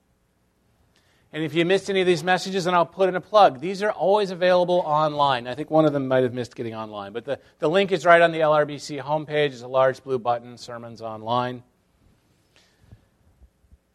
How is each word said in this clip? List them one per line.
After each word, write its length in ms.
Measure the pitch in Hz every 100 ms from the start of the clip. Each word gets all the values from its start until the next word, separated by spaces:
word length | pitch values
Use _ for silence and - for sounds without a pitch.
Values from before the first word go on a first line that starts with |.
| _ _ _ _ _ _ _ _ _ _ _ _ _
And 140 | 151
if 80 | 156
you 140 | 156 170
missed 240 | 190 190
any 100 | 190
of 60 | 185
these 180 | 170
messages, 400 | 180 180 190 190
and 100 | 170
I'll 120 | 180 165
put 240 | - 190
in 40 |
a 60 | 180
plug, 400 | - 214 180 127
these 220 | 165 190
are 80 | 208
always 400 | - 170 208 190
available 520 | 180 180 180 175 180 156
online. 600 | 151 156 147 143 127 120
I 80 |
think 160 | 123 151
one 140 | 156
of 80 | 156
them 160 | 143 131
might 140 | 131
have 100 | 127
missed 240 | 123 117 -
getting 180 | 117
online, 380 | 110 110 104 98
but 140 | 110 123
the, 120 | 127 _ -
the 100 | 151
link 240 | 185 196
is 140 | 180 170
right 160 | 170
on 100 | 170
the 80 | 160
L 140 | 151
R 100 | 151
B 140 | 143 143
C 180 | - 143
homepage. 560 | 131 156 151 151 147
It's 80 | 123
a 80 | 123
large 340 | 131 131 131
blue 160 | 135 131
button, 380 | 117 120 120 120
Sermons 460 | - 120 117 113
Online. 600 | 113 110 110 123 123 123 - _ _ _ _ _ _ _ _ _ _ _ _ - _ _ _ _ _ _ _ _ _